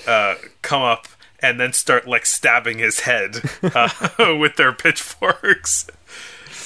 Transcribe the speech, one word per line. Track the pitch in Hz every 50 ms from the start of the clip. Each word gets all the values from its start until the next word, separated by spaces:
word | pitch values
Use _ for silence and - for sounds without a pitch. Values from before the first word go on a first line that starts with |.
| -
uh, | 117 113 107 101 98 92 - - - _ _
come | - - 147 135 127
up | 120 113 - - - - _ - _ _ -
and | 135 127 120 123
then | 123 123 -
start, | - - - 127 120 -
like, | 123 123 113 -
stabbing | - - - - 123 117 120 110 117 113 113
his | 117 110 - -
head, | - 127 123 107 98 98 107 117 - 135 - - 185
uh, | 170 - 139 147 - - - - 165 - -
<laughs> | 226 175 156 147
with | 151 147 -
their | - 143 131 117
pitchforks. | - - 165 - - - - - - - - - - - 403 - - - - - - - - - _ _ - - - - - - - - - - - -